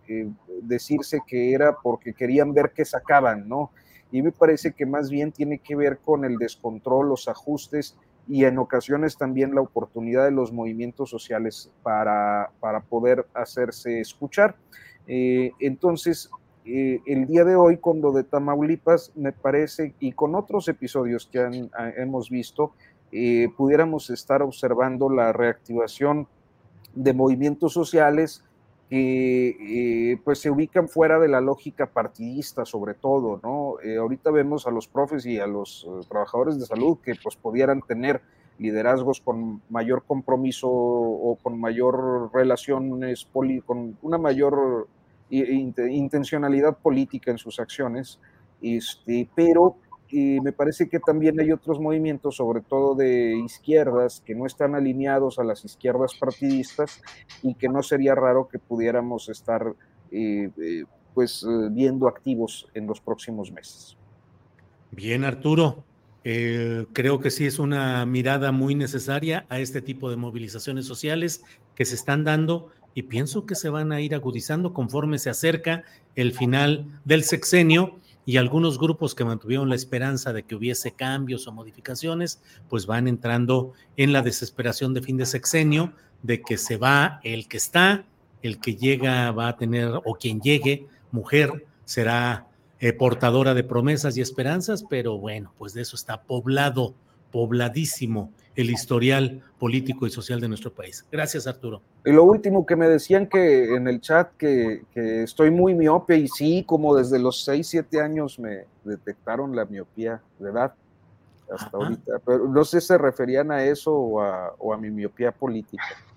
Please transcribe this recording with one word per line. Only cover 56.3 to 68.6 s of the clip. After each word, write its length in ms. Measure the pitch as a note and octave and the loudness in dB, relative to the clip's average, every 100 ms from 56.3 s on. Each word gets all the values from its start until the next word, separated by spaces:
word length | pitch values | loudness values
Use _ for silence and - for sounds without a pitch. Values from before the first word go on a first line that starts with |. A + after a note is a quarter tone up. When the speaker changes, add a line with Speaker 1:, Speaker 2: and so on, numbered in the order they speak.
| - C#3 C3+ B2+ - D3 - - - - - | -2 -2 0 -2 -4 -4 -6 -20 -20 -20 -6
Speaker 1:
y 120 | C3 | -6
que 140 | - B2+ | -2 -2
no 140 | C3+ | -2
sería 320 | C3 C#3 C3+ | -2 2 2
raro 320 | C3 B2+ C3 C3 | 4 4 2 0
que 140 | B2 | -10
pudiéramos 680 | - A#2 A#2 A#2+ A#2+ A#2 - | -8 -2 0 0 -2 -8 -10
estar, 460 | G#2+ - A2+ A2+ - _ _ - | -10 -4 -2 -4 -8 _ _ -12
eh, 380 | G2+ G#2+ G#2 G2 D#2 | -6 -4 -4 -6 -8
eh, 220 | E2 E2 D2 _ _ | -8 -8 -10 _ _
pues, 280 | B2+ B2 - | -2 -2 -2
eh, 260 | A2 A#2 G#2+ | -4 -2 -2
viendo 340 | A2 C3+ C3 B2+ | 0 0 2 0
activos 640 | - C3+ A#2 A2+ - - | 0 -4 -4 -4 -8 -14
en 120 | A2 G#2+ | -12 -10
los 140 | G#2+ | -10
próximos 500 | - A2 - G#2+ G2 | -8 -8 -8 -12 -12
meses. 460 | F2 - - - _ _ _ _ _ _ _ _ _ _ | -16 -20 -20 -20 _ _ _ _ _ _ _ _ _ _
Speaker 2:
Bien, 320 | F#2+ G#2+ B2 | -10 -4 -2
Arturo, 580 | C#3 - D3+ D#3 D3+ - - _ _ _ | -2 -2 2 4 2 0 -18 _ _ _
eh, 640 | A#2 A#2 A#2 A#2 A#2 A2+ A2 | -6 -4 -2 -2 -4 -4 -6
creo 260 | - C3 C#3 | -2 0 0
que 120 | C#3 | -2
sí 160 | - C#3+ | -2 -4
es 120 | D3 | -2
una 480 | C#3+ C#3 C3 B2 B2 | -2 -2 -2 -2 -2
mirada 460 | B2+ B2+ C#3 C#3 | 0 0 0 0
muy 240 | C3+ | 0